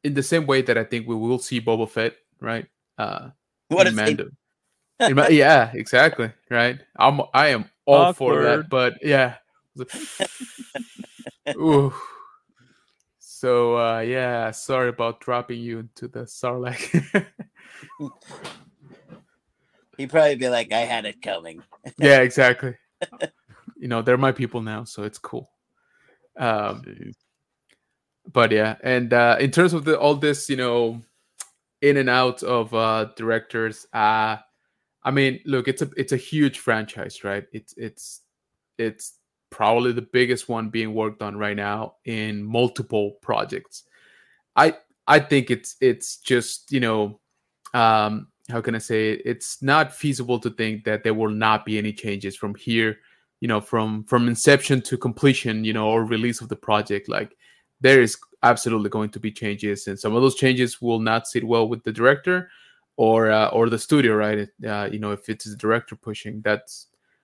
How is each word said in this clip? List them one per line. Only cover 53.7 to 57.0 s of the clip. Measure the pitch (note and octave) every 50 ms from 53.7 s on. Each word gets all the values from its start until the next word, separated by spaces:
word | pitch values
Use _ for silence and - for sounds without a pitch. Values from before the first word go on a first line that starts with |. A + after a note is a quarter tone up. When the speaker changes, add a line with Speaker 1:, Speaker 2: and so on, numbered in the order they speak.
| - A2+ A2 A2 G#2+ G#2+ G#2+
Speaker 1:
from | - C3 A#2+ A#2+
inception | A#2+ A#2 - - D3 C#3+ C#3 - - C#3 C3 -
to | - C3
completion, | - - B2+ A2+ - - C#3 B2+ - - A#2+ A2 A2 A2
you | A2 A2
know, | A2 A2 A2
or | A2 A2+ A2+
release | G#2+ A#2 A2 A2+ A#2+ A2+ -
of | A2+ A2+
the | G#2+
project. | - - - G#2+ G#2 G2+ - G2+ G2+